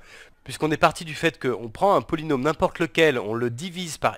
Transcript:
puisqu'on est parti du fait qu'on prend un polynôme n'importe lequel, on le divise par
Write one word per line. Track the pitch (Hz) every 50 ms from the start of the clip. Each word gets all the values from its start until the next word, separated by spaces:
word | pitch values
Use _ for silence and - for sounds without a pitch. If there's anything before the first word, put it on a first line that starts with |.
| - - - - - - _ _ -
puisqu'on | 143 127 - 160 156
est | 151 -
parti | 175 156 156 - 170
du | 160 147
fait | - - 165 - -
qu'on | - 131 117 98 117 117
prend | - - 180 202 190
un | -
polynôme | - - 175 160 156 156 147 123
n'importe | 131 151 156 - 185 170 - -
lequel, | 170 156 - 165 160 151 131 120
on | 92 104 113
le | 117 123 120
divise | 117 117 175 190 165 180 180 160 - -
par | - 117 104